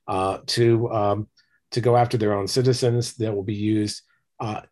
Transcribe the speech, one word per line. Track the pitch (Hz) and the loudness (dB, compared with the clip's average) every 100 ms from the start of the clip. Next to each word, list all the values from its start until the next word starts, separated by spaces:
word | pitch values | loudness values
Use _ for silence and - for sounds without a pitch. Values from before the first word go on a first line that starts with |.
| - | -6
uh, | 95 95 - - | -2 -2 -4 -4
to, | - 117 113 117 | 2 4 4 2
um, | 113 101 101 104 _ _ _ _ | 0 0 0 -4 _ _ _ _
to | 123 | -2
go | 120 120 | 2 4
after | 120 120 | 2 2
their | 107 | 0
own | 101 98 | 0 -2
citizens. | 131 127 123 123 120 117 | 0 2 2 2 0 -2
That | - 110 | -4 -4
will | 101 | -4
be | 98 | -6
used, | 104 107 107 104 - - _ _ - | -4 0 0 -2 -6 -16 _ _ -10
uh, | 196 107 - | -8 -8 -12